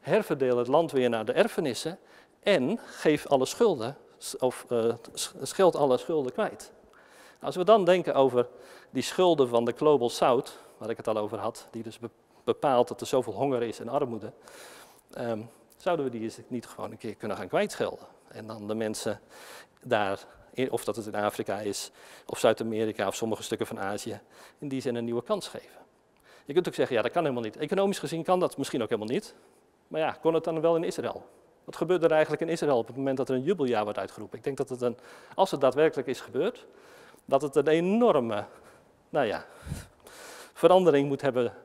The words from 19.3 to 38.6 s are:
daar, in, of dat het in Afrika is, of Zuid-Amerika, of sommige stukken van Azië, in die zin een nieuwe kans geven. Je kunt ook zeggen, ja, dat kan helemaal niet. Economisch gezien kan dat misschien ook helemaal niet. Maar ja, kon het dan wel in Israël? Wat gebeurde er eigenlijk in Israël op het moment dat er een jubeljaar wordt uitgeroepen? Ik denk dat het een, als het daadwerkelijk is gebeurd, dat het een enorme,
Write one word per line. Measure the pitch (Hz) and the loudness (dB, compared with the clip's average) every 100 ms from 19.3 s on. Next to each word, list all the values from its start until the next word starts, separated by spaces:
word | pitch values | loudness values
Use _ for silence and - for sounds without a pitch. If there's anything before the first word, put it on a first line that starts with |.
| - - - - _ | -20 -20 -20 -20 _
daar, | 131 113 101 98 - - - | -2 0 0 -4 -10 -20 -14
in, | - 127 | -4 -2
of | 117 | -2
dat | - 107 | -4 -6
het | 107 | -6
in | |
Afrika | 101 104 - 110 101 | -2 -2 -2 -6 -4
is, | 104 95 - - - - - | -4 -6 -10 -16 -20 -20 -12
of | - | 0
Zuid-Amerika, | 123 110 113 110 110 104 98 | 2 2 -2 -2 -4 -2 -2
of | |
sommige | - 113 104 | -2 -4 -4
stukken | - 110 120 | -6 -6 -6
van | 113 | -6
Azië, | 98 104 - 110 _ - - _ | -6 -6 -8 -12 _ -20 -20 _
in | 147 | -8
die | 135 | -6
zin | 123 | -4
een | 120 | -4
nieuwe | 117 117 | -4 -6
kans | - 214 - | -4 -6 -6
geven. | - - - - _ _ _ _ - | -16 -18 -20 -20 _ _ _ _ -20
Je | - | -2
kunt | 147 175 | -2 0
ook | |
zeggen, | - 131 120 | 0 2 2
ja, | |
dat | 110 | 2
kan | 170 | 0
helemaal | 156 123 | 0 -2
niet. | 110 - | -4 -6
Economisch | 156 190 196 190 | -2 0 0 0
gezien | 143 165 | -4 -6
kan | 160 185 | 0 2
dat | 151 - | 2 -2
misschien | 135 147 | -4 -2
ook | 107 | -2
helemaal | 110 107 | -2 -2
niet. | 151 - - _ _ _ _ _ | -4 -4 -20 _ _ _ _ _
Maar | 156 | -4
ja, | 156 | -4
kon | 123 160 | 0 2
het | 160 | 2
dan | 165 160 | 0 0
wel | 160 165 | 2 2
in | |
Israël? | 180 - 117 - - _ _ _ | 0 -4 -6 -8 -16 _ _ _
Wat | - - | -18 -6
gebeurde | 165 180 160 | 0 2 4
er | |
eigenlijk | 156 151 151 | 4 2 0
in | 165 | -2
Israël | 165 151 127 | -2 2 2
op | 110 | 0
het | 123 | -4
moment | 135 135 | -2 -2
dat | 131 | 0
er | |
een | 131 | -2
jubeljaar | 135 190 131 110 | 0 0 0 0
wordt | 107 98 | 0 -4
uitgeroepen? | 95 - 104 120 | -8 -10 -14 -8
Ik | |
denk | 143 135 | -8 -4
dat | 135 | -6
het | 123 | -2
een, | 123 113 - - - | -4 -4 -14 -20 -12
als | - 190 | 0 0
het | 147 | 4
daadwerkelijk | 131 127 156 143 127 | 2 4 2 2 -6
is | 123 | -8
gebeurd, | - 120 185 - - - - - - - | -6 -2 -2 -4 -20 -20 -20 -20 -20 -20
dat | - 135 | 0 0
het | 143 156 | 2 2
een | 143 | 4
enorme, | 160 180 214 240 156 117 104 104 - | 2 2 4 4 4 2 -4 -6 -18